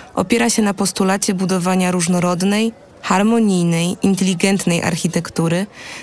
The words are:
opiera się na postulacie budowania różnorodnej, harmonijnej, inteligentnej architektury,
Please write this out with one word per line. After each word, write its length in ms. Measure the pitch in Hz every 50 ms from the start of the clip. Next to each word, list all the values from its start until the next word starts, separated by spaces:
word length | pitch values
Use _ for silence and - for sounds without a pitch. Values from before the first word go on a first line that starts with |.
| - - -
opiera 360 | - - 185 - 233 233 233
się 120 | 226 - 214
na 120 | 202 196
postulacie 600 | 196 202 190 - - 196 190 190 202 - - 202
budowania 560 | 180 190 175 190 190 170 180 185 185 185 180
różnorodnej, 800 | 180 180 170 165 180 175 175 175 180 170 180 196 202 214 226 226 226 - - - - - -
harmonijnej, 920 | - 180 185 202 220 226 233 226 208 190 180 170 170 170 165 170 175 - - -
inteligentnej 800 | 196 196 180 196 185 190 170 - 196 196 190 - - 170 170 170
architektury, 840 | 170 175 165 - 175 165 170 165 - - - 165 165 165 175 196 208 - - - - - -